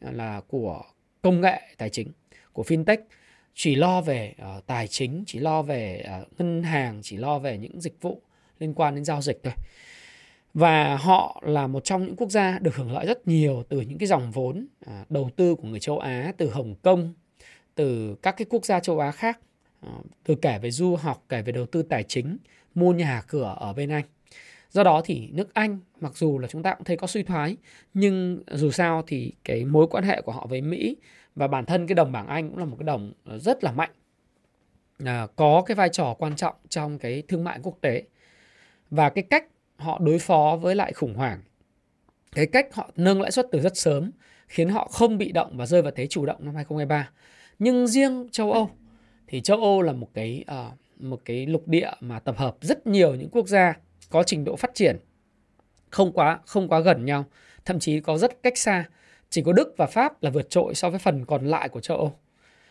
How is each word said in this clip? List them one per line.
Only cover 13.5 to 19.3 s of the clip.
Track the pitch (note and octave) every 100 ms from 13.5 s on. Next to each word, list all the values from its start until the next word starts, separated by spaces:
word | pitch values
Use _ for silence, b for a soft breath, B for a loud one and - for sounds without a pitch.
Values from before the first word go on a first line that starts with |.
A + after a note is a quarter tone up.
| B2 -
từ | C#3
những | A2+ D3+
cái | G3
dòng | D#3 A#2+
vốn, | C3 B2+ E3+ C#4 _ -
à, | G2+ -
đầu | C#3+ B2+ -
tư | F3
của | E3 A2
người | A2
châu | - D3
Á, | C3+ B2 D#3 G3
từ | D3
Hồng | C3 A2+ G2
Kông, | F#3 F3+ E3+ - _ _ b b b
từ | - C#3 A#2 A2 G2+
các | F#3 F#3+
cái | G#3+
quốc | A#3
gia | - F3+
châu | F3 D#3
Á | C#3+
khác. | - A3+